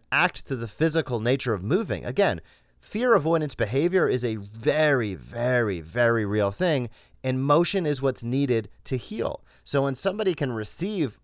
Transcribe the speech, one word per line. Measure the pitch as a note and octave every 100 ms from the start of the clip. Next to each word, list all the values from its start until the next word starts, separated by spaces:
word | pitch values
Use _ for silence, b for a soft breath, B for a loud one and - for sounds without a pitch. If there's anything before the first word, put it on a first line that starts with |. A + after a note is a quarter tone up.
| _
act | C3+ F3 - -
to | B2+
the | A2+
physical | - D#3+ D#3 C#3+ A#2+
nature | A2 C3+ -
of | G#2
moving. | F#2+ F3 G3 F#2+ B1
Again, | - F#3+ F2 b b b b
fear | - G#3 B3
avoidance | G#3+ D3 E3 D3+ -
behavior | G#2+ B2 E3 F#3 D3+
is | B2+ A#2
a | A2+
very, | G2+ A2 A#2 D3 D#3 C#3 A2
very, | F2 A#1+ A#2+ A#2+ B2+ A2+ F2+
very | D#2+ A2 A#2+ A#2 G#2
real | G#2+ G2+
thing. | - F3+ D3 A#2+ b b b
And | C3 C3
motion | C#3 D3 F3 G3+ D#3
is | C3+
what's | C3+ B2
needed | A#2 C3 C#3 A#2 A2 - -
to | B2+
heal. | - G#3+ - - b b
So | - C#3+
when | C#3 C3
somebody | - G3+ G3
can | E3 C#3
receive | A2+ G#2 - F#3 G#3 C#3 -